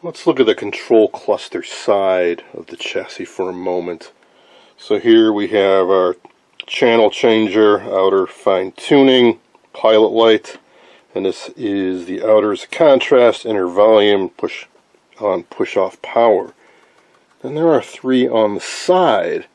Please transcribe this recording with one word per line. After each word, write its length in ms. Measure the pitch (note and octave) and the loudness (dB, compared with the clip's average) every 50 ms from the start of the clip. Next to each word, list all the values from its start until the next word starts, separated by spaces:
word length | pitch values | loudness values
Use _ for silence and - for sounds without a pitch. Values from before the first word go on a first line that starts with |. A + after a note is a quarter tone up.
Let's 240 | - F3 D#3 - - | -12 -14 -14 -4 -2
look 140 | F3 C#3+ B2+ | -2 2 2
at 60 | B2+ | 2
the 100 | G#2+ G#2 | 2 2
control 540 | - - G2+ - - - - B2 A2+ G#2+ G2+ | -2 -4 -10 -10 -12 -4 2 4 4 4 2
cluster 540 | - - - - G#2 F#2 - - - - E2+ | 0 -8 -4 -4 -4 -4 -4 -10 -12 -12 -12
side 800 | - - - - - G#2 G2+ G2 F#2+ F#2 F#2 F2+ F2 F2 E2+ - - - | -10 -16 -10 -2 0 0 0 2 0 0 0 0 -2 -2 -6 -10 -20 -20
of 140 | - E2+ - | -20 -18 -18
the 100 | - - | -16 -14
chassis 480 | - - - - F#2 - - - F#2 | -14 -10 -8 -10 -10 -10 -14 -16 -16
for 240 | - - - F#2+ F#2 | -16 -8 -8 -8 -8
a 40 | F#2 | -8
moment. 600 | F2+ F2+ F#2 F2+ F2+ F2 F2+ F2 D#2 - - _ _ _ _ _ _ _ _ _ _ _ _ _ _ | -8 -6 -4 -4 -4 -4 -6 -10 -12 -14 -20 _ _ _ _ _ _ _ _ _ _ _ _ _ _
So 220 | - - A2+ G2+ | -6 -4 -4 -2
here 340 | - A#2+ A2+ A2 A2 A2 G#2+ | 2 4 4 4 4 2 0
we 140 | G#2 G#2 F2+ | -2 -4 -2
have 400 | G#2+ G#2 G2 G2 F#2+ G2 F#2+ F2+ | 0 0 2 2 2 2 2 2
our 260 | G2 F#2+ F#2 F2+ F2+ _ _ - _ _ _ _ _ _ - - | 2 2 2 0 -2 _ _ -20 _ _ _ _ _ _ -18 -14
channel 420 | - - C#3+ A#2+ A#2 A#2 A2 G#2 | -6 -2 0 2 2 2 2 0
changer, 720 | - - - A#2+ A2+ A2 A2 G2+ F#2 A2 A2 G#2 G#2 G2 | 0 0 0 0 2 2 0 0 2 2 2 4 2 0
outer 460 | - A#2 G2 F#2+ F#2+ G2 F#2+ G2 F#2 - | -2 -4 -2 0 0 2 0 0 -2 -2
fine 460 | - - - G#2 G2 F#2 F#2 F#2 - | -8 -8 -4 -2 -2 -2 -4 -6 -10
tuning, 680 | - - - E3 C#3 C#3 C3+ C3 B2+ B2 A#2 A2 - _ _ _ _ _ _ _ | -14 -2 2 4 4 4 4 4 4 4 2 0 -2 _ _ _ _ _ _ _
pilot 360 | - - A2 A2 G#2+ A2 G#2 | -2 0 2 4 4 4 2
light, 480 | G#2 A2+ A2+ A2+ A2 G#2 - - - - _ _ _ _ _ _ _ _ _ _ _ | 2 2 4 4 2 2 0 -8 -20 -20 _ _ _ _ _ _ _ _ _ _ _
and 100 | F#2 F#2+ | -6 -6
this 240 | F#2+ F2+ - - - - - | -6 -6 -6 -14 -18 -16 -10
is 480 | C3 G#2 G2 G2 F#2+ F#2 F#2 F2+ F2 | -8 -6 -4 -4 -4 -4 -6 -8 -10
the 180 | F2+ F#2 - - | -10 -10 -8 0
outer's 420 | G#2+ A2 G#2+ G2+ G#2+ G2+ F2+ - - | 2 2 2 2 0 -4 -6 -10 -14
contrast, 760 | - - E3+ D3+ C#3 C3 - - D3 B2+ A#2+ A#2 A2 - - | -4 2 4 4 4 4 2 2 2 4 4 4 2 0 -6
inner 220 | A#2 G#2+ G2+ F#2 F2 | -6 -4 -4 -4 -4
volume, 600 | F2 F#2+ G#2 A2 A2+ G#2+ G2+ G#2 G#2 G2 F#2+ F2+ | 0 2 4 4 6 4 4 4 2 0 -2 -6
push 380 | _ - - F2 - - - _ _ _ _ _ _ _ _ _ _ _ | _ -8 -10 -10 -10 -10 -18 _ _ _ _ _ _ _ _ _ _ _
on, 240 | A2 G#2 F#2 F2 F2 | -4 -4 -4 -4 -6
push 320 | _ - - G#2 - - | _ -8 -8 -8 -4 -2
off 260 | G#2+ F#2 F#2+ - _ - | -2 -2 -2 -6 _ -18
power. 500 | - - A#2 A#2 A#2 G#2 F#2 - - - _ _ _ _ _ _ _ _ _ _ _ _ _ _ _ _ _ | -6 -2 0 2 2 2 0 -2 -8 -16 _ _ _ _ _ _ _ _ _ _ _ _ _ _ _ _ _
Then 140 | - B2+ C#3+ | -14 -10 -6
there 140 | D3+ E3 E3 | 0 2 2
are 120 | D#3 B2 | 2 2
three 460 | - - - - - B2+ C3 B2+ B2 - | 0 -4 -18 -10 -4 0 0 0 0 0
on 260 | A2 A2+ A2 G#2 G2+ | 0 0 0 0 -2
the 80 | F#2 | -6
side. 840 | - - - - - - F3+ F#3 F3+ D#3 A2+ G2 E2+ E2+ D2+ E2+ - _ _ | -8 -10 -12 -10 -2 0 2 2 2 2 0 0 -2 -4 -6 -8 -10 _ _